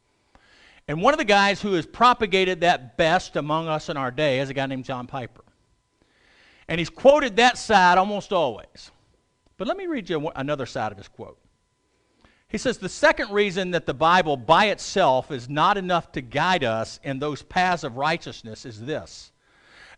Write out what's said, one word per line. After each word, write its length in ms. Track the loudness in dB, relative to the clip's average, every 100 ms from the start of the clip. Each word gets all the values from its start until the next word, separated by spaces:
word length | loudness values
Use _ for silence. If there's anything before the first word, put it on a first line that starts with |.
| _ _ _ _ _ _ _ _ -8
And 140 | 0
one 140 | 2
of 40 | 2
the 60 |
guys 380 | 4 4 4 0
who 100 | -2
has 140 | -2 -2
propagated 720 | 2 4 4 0 0 0 2
that 380 | 2 2 -2 0
best 380 | 2 2 0 -6
among 320 | -2 -2 -2
us 200 | -6 -6
in 80 | -6
our 140 | -4
day 300 | -2 0 0
is 100 | -2
a 20 |
guy 140 | -4 -4
named 180 | -6
John 220 | -8 -10 -10
Piper. 360 | -12 -12 -16 _ _ _ _ _ _ _ _ _ _ _ _ -8
And 100 | -6
he's 120 | -6
quoted 460 | 4 6 6 4 4
that 200 | 2 2
side 400 | 2 6 6 6
almost 380 | 2 -4 -2
always. 560 | 0 0 -4 -14 -20 -20 _ _ _ _ _ _ -8
But 100 | -6
let 120 | -6
me 80 | -6
read 240 | -6 -4
you 80 | -4
one, 160 | -4 -6
another 300 | -6 -6 -6
side 260 | -6 -8
of 60 | -8
his 100 | -18
quote. 300 | -18 -18 -20 _ _ _ _ _ _ _ _ _ _ _
He 100 | -6
says, 180 | -4 -4
"The 140 | -8
second 400 | 0 2 2 -2
reason 400 | 0 0 -2 -4
that 160 | -4 -4
the 80 |
Bible 420 | 0 4 4 2 -2
by 300 | 2 4 4
itself 640 | -2 -4 2 4 2 -2
is 180 | -10 -6
not 300 | 0 2 2
enough 340 | 0 -2 -2
to 80 | -10
guide 440 | -6 -2 0 0
us 360 | 0 -2 -4 -8
in 160 | -8 -6
those 240 | -6 -8
paths 400 | -4 0 0 0
of 140 | -4 -4
righteousness 720 | -2 -2 -6 -14 -16 -16 -16
is 180 | -12
this. 480 | -8 -8 -8 -18 -20 _ _ _ _ -20 -20